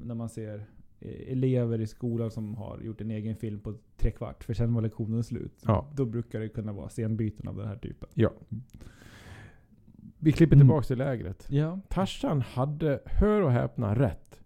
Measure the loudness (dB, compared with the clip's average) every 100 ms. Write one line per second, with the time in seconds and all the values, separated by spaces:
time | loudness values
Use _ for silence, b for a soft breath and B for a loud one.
0 | -8 -8 -8 -8 -10 -12 -14 -20 -20 -16
1 | -14 -12 -6 0 2 2 0 0 -4 -4
2 | -4 -2 -4 -6 -8 -8 -10 -10 -10 -8
3 | -6 -6 -6 -6 -6 -8 -10 -12 -14 0
4 | 0 0 -10 -10 -6 0 2 2 0 -2
5 | -2 -2 -2 -6 -8 -4 2 2 0 -4
6 | -2 -4 -6 -8 -8 -6 -8 -8 -8 -4
7 | -2 0 -2 -4 -10 -8 -8 -8 -10 -12
8 | -4 2 2 2 -12 -12 -12 -18 B B
9 | B B B B B B B -20 -20 -20
10 | -20 0 4 6 8 10 10 8 2 -2
11 | -2 -4 -6 -10 -4 -2 -2 -6 -6 -2
12 | -2 -2 -2 -2 -2 -2 -4 -2 -2 -2
13 | 0 2 4 4 4 2 0 -2 0 2
14 | 2 0 -12 -20